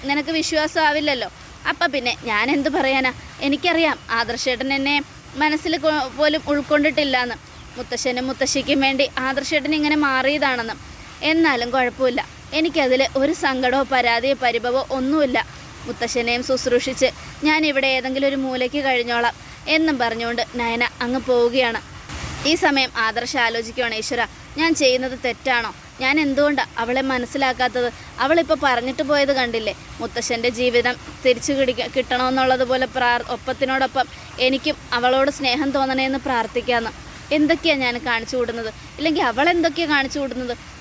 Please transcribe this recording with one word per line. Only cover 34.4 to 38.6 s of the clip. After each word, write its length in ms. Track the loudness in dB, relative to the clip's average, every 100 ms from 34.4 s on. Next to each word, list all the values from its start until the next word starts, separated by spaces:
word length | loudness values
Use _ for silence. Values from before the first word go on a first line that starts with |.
| 0 2 0 -4 -4
അവളോട് 380 | 0 2 4 2
സ്നേഹം 400 | 0 -2 0 0
തോന്നണേന്ന് 480 | 0 0 0 0 -2
പ്രാർത്ഥിക്കാമെന്ന്. 720 | -2 -2 -2 -2 0 0 -2 -8 -14 -16 -2
എന്തൊക്കെയാണ് 480 | 2 4 4 2 2
ഞാൻ 160 | 0 -2 -2
കാണിച്ചു 320 | -2 -2 -2
കൂടുന്നത്? 360 | -2 -4